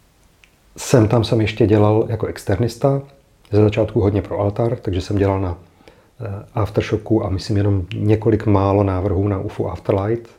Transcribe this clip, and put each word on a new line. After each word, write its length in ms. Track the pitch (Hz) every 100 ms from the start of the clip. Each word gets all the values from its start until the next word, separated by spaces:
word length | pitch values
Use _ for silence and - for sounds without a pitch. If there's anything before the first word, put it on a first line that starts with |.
| _ _ _ _ _ _ _ -
sem 300 | - 131 104
tam 160 | 120
jsem 180 | 107 120
ještě 260 | 104 - 107
dělal 380 | 107 104 107 113
jako 160 | 104 -
externista, 760 | - - 98 120 - 139 139 139 - _ _ -
ze 100 | 104
začátku 380 | 107 107 110 120
hodně 200 | 101 101
pro 180 | - 87
Altar, 360 | 101 104 117 117
takže 260 | - 92
jsem 160 | - 101
dělal 240 | 98 95
na, 160 | 95 85 - _ - _ _ -
eh, 240 | 107 98 -
Aftershocku 720 | - 101 - - 107 - 110 101
a 40 |
myslím 280 | 92 - 101
jenom 280 | 101 101 87
několik 520 | 110 104 110 117 104 107
málo 380 | 98 98 98
návrhů 440 | 98 92 98 101 101
na 120 | 98
ufu 300 | 98 - -
Afterlight, 600 | 87 - 101 101 117 117